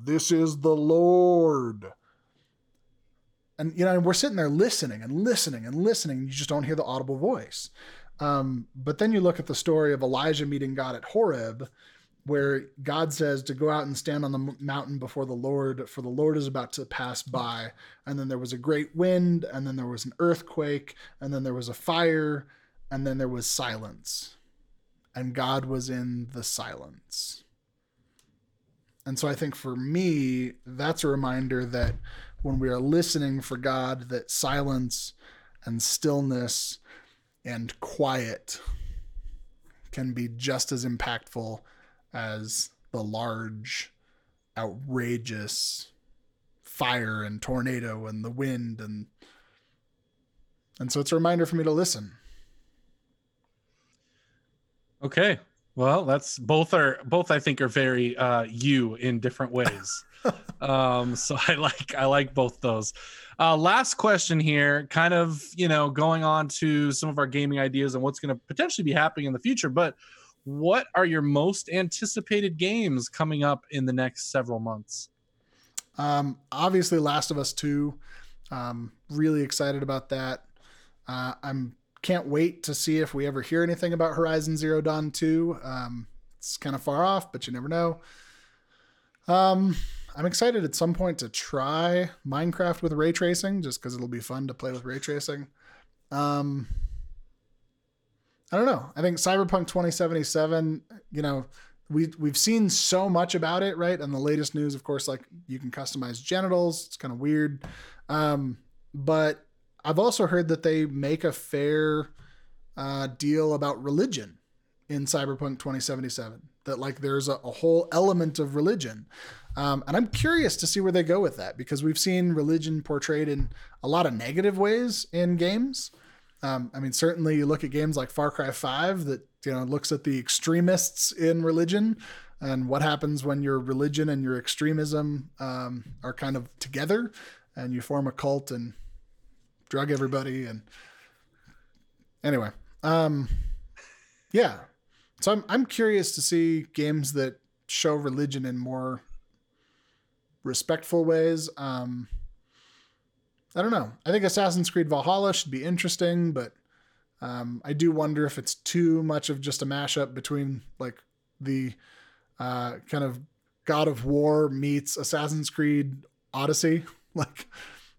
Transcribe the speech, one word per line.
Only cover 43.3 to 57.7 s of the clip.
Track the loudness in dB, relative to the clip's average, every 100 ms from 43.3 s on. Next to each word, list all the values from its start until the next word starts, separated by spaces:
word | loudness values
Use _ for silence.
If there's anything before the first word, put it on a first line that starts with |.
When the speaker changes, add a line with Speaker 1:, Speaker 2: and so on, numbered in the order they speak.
| -6 -8 -10 -10 -8 -10 _ _ _ _ _ _ -8
Speaker 1:
outrageous | -6 -8 -6 -4 -2 -4 -4 -8 -6 -4 -4 -6 -12 _ _ _ _ _ _ _
fire | -20 -4 -2 0 -2 -4
and | -6 -8
tornado | -4 -4 -2 -4 -6 -8 -8
and | -8
the | -8
wind. | -4 -4 -4 -6 -8
And, | -10 -10 -12 _ -20 _ _ _ _ _ _ _ _ _ _ _ _ _ _ _
and | -4
so | -2
it's | 0
a | 2
reminder | 4 2
for | 2 0
me |
to | 2
listen. | 2 0 -2 -8 -16 -20 -20 -20 -20 _ _ _ _ _ _ _ _ _ _ _ _ _ _ _ _ _ _ _ _ _ _ _ _
Speaker 2:
Okay. | -2 4 4 2 -4 _ _ 0
Well, | 4 4
that's, | 4 0 0 -10
both | 2 4 6
are, | 6 4 2
both | 0 2 4
I | 2
think | 2 0
are |
very, | 2